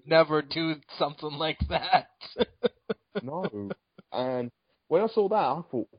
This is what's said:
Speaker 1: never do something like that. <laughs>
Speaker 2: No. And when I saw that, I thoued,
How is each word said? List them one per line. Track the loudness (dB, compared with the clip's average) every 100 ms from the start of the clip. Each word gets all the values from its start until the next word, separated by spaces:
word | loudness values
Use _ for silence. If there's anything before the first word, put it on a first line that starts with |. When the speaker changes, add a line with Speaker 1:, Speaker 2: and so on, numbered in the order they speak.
| 4
Speaker 1:
never | 6 6 2
do | 0 -2 -2 -4 -8 -2
something | -2 -2 -8
like | -4 -4 -2 -2
that. | -2 2 2 2 _ -12 -4
<laughs> | -4 _ -4 -4 -8 -10 _ -8
Speaker 2:
No. | -6 -6 -6 -6 -8 -10 _ -20 -10
And | -4 -2 -2 -4 -10 _ _ 0
when | 2
I | 2
saw | 2 2
that, |
I | 2 2 -2 -4
thoued, | -6 -6